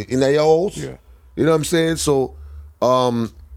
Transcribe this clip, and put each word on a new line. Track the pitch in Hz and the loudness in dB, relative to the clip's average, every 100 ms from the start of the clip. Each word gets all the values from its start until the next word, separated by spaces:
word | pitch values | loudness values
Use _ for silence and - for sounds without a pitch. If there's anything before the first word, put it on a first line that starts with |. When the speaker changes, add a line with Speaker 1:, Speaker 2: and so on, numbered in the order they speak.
| 104 | -4
Speaker 1:
in | 127 | 0
your | 135 147 156 160 196 | 2 2 4 2 0
house? | - | -6
Speaker 2:
Yeah. | 139 131 - - - | -12 -14 -20 -20 -10
Speaker 1:
You | - | -2
know | 147 | 2
what | 160 | 2
I'm | |
saying? | 139 170 165 160 | 0 0 0 -2
So, | 151 139 127 - - - - - | 0 0 -2 -6 -18 -18 -16 -2
um, | 120 127 127 117 113 - - | 2 2 2 0 -4 -8 -20